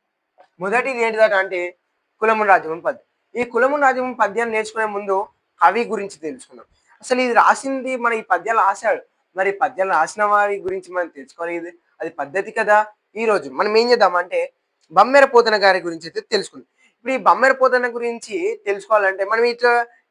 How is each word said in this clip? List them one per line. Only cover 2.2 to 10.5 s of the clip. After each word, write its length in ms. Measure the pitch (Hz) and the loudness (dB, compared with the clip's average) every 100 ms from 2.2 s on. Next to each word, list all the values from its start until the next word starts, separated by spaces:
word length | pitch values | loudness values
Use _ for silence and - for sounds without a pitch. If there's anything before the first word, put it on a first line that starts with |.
కులమున్ 280 | 220 220 208 | 0 2 4
రాజ్యమున్ 320 | 175 156 160 160 | 4 2 -6 -6
పద్యం. 180 | 135 _ _ _ | -8 _ _ _
ఈ 100 | 226 | -6
కులమున్ 400 | 240 233 262 294 269 | -4 0 0 2 0
రాజ్యమున్ 300 | 254 254 240 | 0 -4 -2
పద్యాన్ని 320 | 208 208 233 220 | -2 -2 -4 -4
నేర్చుకునే 320 | 214 220 214 202 | -6 -6 -6 -6
ముందు 200 | 202 190 208 _ _ - | -4 -4 -4 _ _ 0
కవి 220 | 175 214 | 2 2
గురించి 320 | 196 208 196 - | -4 -6 -8 -10
తెలుసుకుందాం. 480 | 156 127 - 123 - _ _ _ | -12 -12 -18 -20 -20 _ _ _
అసలు 180 | - 254 | -4 -2
ఇది 140 | 254 | 2
రాసింది 580 | 214 170 220 269 269 262 254 | 4 4 2 -2 -6 -6 -4
మన 160 | 233 | -4
ఈ 100 | 226 - | -4 -2
పద్యాలు 300 | 180 196 226 196 | -4 0 0 0
రాశాడు, 340 | 202 220 160 - _ _ 180 | 0 -2 -4 -6 _ _ -4
మరి 120 | 196 | -2
ఈ 40 | 196 | 0
పద్యాలు 280 | 147 131 190 | -4 -2 0
రాసిన 340 | 160 165 214 | 0 0 -2
వారి 300 | 208 208 202 | 0 2 0